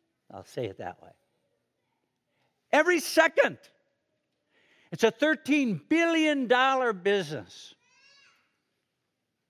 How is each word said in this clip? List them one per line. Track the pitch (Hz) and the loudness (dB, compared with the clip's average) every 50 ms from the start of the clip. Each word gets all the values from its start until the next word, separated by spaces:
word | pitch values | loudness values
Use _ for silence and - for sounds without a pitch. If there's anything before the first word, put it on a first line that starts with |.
| _ _ _ _ _ _ - | _ _ _ _ _ _ -20
I'll | 95 92 | -20 -20
say | - - 143 123 | -16 -10 -8 -8
it | 101 95 - | -8 -8 -10
that | 110 90 90 _ 82 | -14 -14 -14 _ -20
way. | 90 90 _ _ _ _ _ _ _ _ _ _ _ _ _ _ _ _ _ _ _ _ _ _ _ _ _ _ _ _ _ _ _ | -20 -20 _ _ _ _ _ _ _ _ _ _ _ _ _ _ _ _ _ _ _ _ _ _ _ _ _ _ _ _ _ _ _
Every | - 285 302 349 359 320 | 2 2 2 2 2 0
second. | - - - 320 320 330 - 320 262 - 147 - _ - _ _ _ _ _ _ _ _ _ _ _ _ _ _ _ _ _ _ _ _ _ _ _ _ | -2 -2 2 2 2 2 4 0 0 0 -2 -8 _ -20 _ _ _ _ _ _ _ _ _ _ _ _ _ _ _ _ _ _ _ _ _ _ _ _
It's | - - - | -6 0 0
a | 226 | 0
thirteen | 220 - 294 311 311 - - - 285 302 277 240 196 147 - - | 2 2 0 0 0 0 -2 -2 0 0 0 0 -2 -4 -4 -2
billion | 302 330 339 339 330 320 311 311 294 277 262 202 | 0 0 2 2 2 2 0 0 0 0 0 0
dollar | 247 247 262 269 269 262 254 240 214 | 2 2 2 2 0 0 -2 -2 -4
business. | 185 175 202 202 202 175 143 156 127 98 87 - - - - - _ _ _ _ _ _ _ _ _ _ _ _ _ _ _ _ _ _ _ _ _ _ _ _ _ _ _ _ _ _ _ _ _ _ | -4 -2 -2 0 -2 -2 -4 -8 -12 -12 -14 -20 -20 -20 -20 -20 _ _ _ _ _ _ _ _ _ _ _ _ _ _ _ _ _ _ _ _ _ _ _ _ _ _ _ _ _ _ _ _ _ _